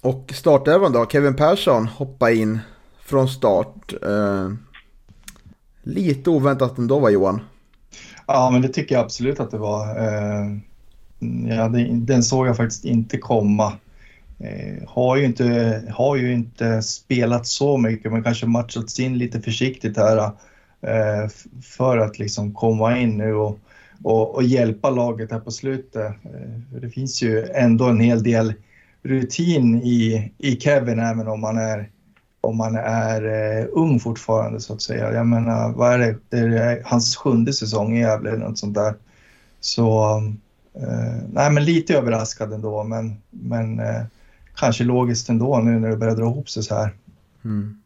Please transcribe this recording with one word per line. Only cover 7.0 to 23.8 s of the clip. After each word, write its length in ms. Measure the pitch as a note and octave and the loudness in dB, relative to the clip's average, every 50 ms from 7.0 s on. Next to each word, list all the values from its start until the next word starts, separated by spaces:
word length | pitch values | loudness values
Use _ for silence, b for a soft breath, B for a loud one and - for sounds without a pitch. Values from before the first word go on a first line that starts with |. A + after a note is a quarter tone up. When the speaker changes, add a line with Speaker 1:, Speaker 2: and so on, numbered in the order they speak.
| C3+ A2 | 6 6
Speaker 1:
Johan? 320 | G#2 G2 F#2+ F#2+ G2 A2 G#2+ - - _ _ _ _ _ _ B B B B B B B B | 6 6 4 2 2 -2 -6 -12 -20 _ _ _ _ _ _ B B B B B B B B
Speaker 2:
Ja, 220 | - C#3 C3 B2+ B2+ | 0 2 4 4 6
men 100 | B2+ B2 | 4 4
det 60 | B2+ | 4
tycker 280 | C3+ - - D3 - C3+ | 2 0 -4 -2 0 2
jag 80 | B2 A#2 | 0 0
absolut 360 | - - - A#2+ C3 C#3 - | 0 -4 -4 -2 -2 -2 -2
att 120 | B2+ A2 | -6 -6
det 60 | - | -6
var. 400 | G#2+ G#2+ G#2 G#2 G#2+ G#2+ G#2+ G#2+ | -6 -4 -4 -4 -4 -4 -6 -4
Eh, 600 | - A2+ A2 G#2+ G#2 G#2 G#2 G#2 G#2 G#2 G2+ G#2 G#2 - - - - - - - - - - - - A#2 A#2 A#2+ A#2+ A#2 | -2 -2 -2 -2 -2 -2 -2 -2 -2 -4 -4 -6 -8 -12 -16 -20 -20 -20 -20 -20 -20 -20 -20 -12 -8 -8 -6 -4 -4 -2
jag 80 | A#2 A2+ | -2 0
hade, 280 | A2+ A2+ A2+ A#2 A#2+ A#2+ | 0 0 2 2 0 0
den 400 | A#2+ A#2 A#2 A2+ A#2+ C3 B2 A#2 | 2 0 -2 0 2 2 2 4
såg 240 | - C3+ C3 C3 | 2 2 2 2
jag 100 | B2+ A#2 | 2 2
faktiskt 280 | A2 A#2+ A2+ - - - | 0 0 -2 -2 -8 -4
inte 320 | - A#2+ A#2 A2+ - - | 0 0 0 0 0 -6
komma. 560 | - - - B2 A2+ G#2 G#2 G#2 G#2 G#2+ G2+ G#2 - _ b b b b b b b b b - - - | -8 -2 0 0 2 4 4 2 2 2 -2 -2 -8 _ b b b b b b b b b -18 -16 -14
Eh, 440 | G#1+ G1+ - G1+ G1+ G1+ - - | -12 -12 -10 -10 -10 -10 -12 -14
har 280 | - - - B2+ B2+ C3 | -6 -2 0 2 4 4
ju 100 | C3+ C#3+ | 4 4
inte, 580 | B2+ A#2 - B2+ A#2+ A#2+ A#2 A#2 A2+ A2 A2 A2+ - | 2 2 2 2 2 4 4 2 2 0 -2 -6 -10
har 240 | G#2+ - B2 C#3 C#3+ | -2 0 2 2 2
ju 180 | C3+ B2+ B2 B2 | 2 0 0 0
inte 480 | A#2+ A2+ A#2 - - A2+ A2+ A2+ A2 | -2 -2 -4 -6 -4 -2 0 0 0
spelat 680 | G#2+ - - - _ _ C3 B2 A#2+ A#2 A#2+ A#2+ A#2 | -2 -4 -8 -10 _ _ 0 0 2 2 0 -2 -2
så 300 | - - - C#3 C#3+ C#3+ | -4 -4 0 2 2 2
mycket, 340 | B2+ A#2 A2 A2+ G#2+ - A2 | 2 2 0 0 -2 -4 -2
men 120 | A2 A2+ A2 | -2 -2 0
kanske 220 | A#2+ A#2 A2 A#2+ | 0 -2 0 0
matchats 540 | A#2 A#2 A#2+ A#2 A2+ - A#2 A2+ A2+ - - | 0 0 0 -2 -4 -8 -10 -8 -8 -6 -4
in 180 | B2+ C3 B2+ | -4 -2 -2
lite 240 | B2 B2 A#2+ A#2+ A2+ | -2 -4 -4 -4 -6
försiktigt 560 | - A#2 A2 - B2 C3 C3 - - A2 G#2 | -4 -4 -2 -2 -2 -2 -4 -4 -8 -6 -2
här, 200 | A2+ G#2 G#2+ A2 A2 G#2+ G#2 G#2 b b b b b b b b b | 2 2 4 4 2 0 -2 -6 b b b b b b b b b
eh, 420 | - G#2+ A2 A2 G#2+ G#2+ G#2 G#2 G#2+ | -6 -2 -2 0 0 0 -2 -2 -4
f-, 200 | G#2+ - - - - - B2+ - | -6 -8 -12 -20 -20 -20 -20 -20
för 340 | - - - B2+ C3 B2+ | -20 -6 -2 0 2 2
att 220 | A#2 G#2+ G#2+ G#2 - | 2 0 0 -2 -6
liksom 340 | A#2 G#2 - - G#2 G#2 G2+ | -8 -6 -6 -6 -6 -6 -4
komma 440 | - - A2+ A2+ A2 A2 A2+ A#2+ | 0 0 2 2 2 2 2 2
in 200 | B2 B2 A#2 G#2+ | 2 0 0 0
nu 160 | G#2 G#2+ A2 G#2+ | 0 -2 -2 0
och, 260 | G#2+ G#2+ G#2+ G#2+ G#2 b b b b | 0 -2 -2 -4 -10 b b b b